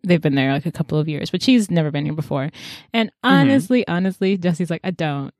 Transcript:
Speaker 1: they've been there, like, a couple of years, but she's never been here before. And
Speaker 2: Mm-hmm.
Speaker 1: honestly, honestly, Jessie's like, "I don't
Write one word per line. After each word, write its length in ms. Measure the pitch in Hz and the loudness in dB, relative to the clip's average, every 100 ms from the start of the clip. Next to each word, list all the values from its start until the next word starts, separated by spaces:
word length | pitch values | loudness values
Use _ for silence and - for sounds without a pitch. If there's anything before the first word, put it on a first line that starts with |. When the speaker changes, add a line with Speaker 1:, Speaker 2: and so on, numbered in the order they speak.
| 202 | 2
Speaker 1:
they've 140 | 175 | 2
been 140 | 160 139 | 2 0
there, 160 | 135 | 0
like, 140 | 139 160 | 0 -4
a 60 | |
couple 260 | - 156 151 | -6 -2 -2
of 80 | 151 | -2
years, 220 | 147 - | -4 -4
but 100 | 185 | -2
she's 300 | - 247 202 | 4 4 4
never 180 | 170 156 | 0 0
been 120 | 147 151 | -2 -4
here 80 | 156 | -4
before. 340 | 147 143 139 - - - - | -4 -4 -4 -8 -18 -18 -6
And 180 | 226 220 | -4 -4
Speaker 2:
Mm-hmm. 200 | _ 240 277 | _ 2 4
Speaker 1:
honestly, 520 | 277 269 - 247 202 | 6 2 2 0 0
honestly, 480 | 170 190 185 190 196 | 0 -2 0 0 0
Jessie's 320 | 175 165 175 | 0 -2 -4
like, 120 | 165 | -4
"I 80 | 180 | -6
don't 420 | 175 160 143 139 _ | -4 -4 -4 -8 _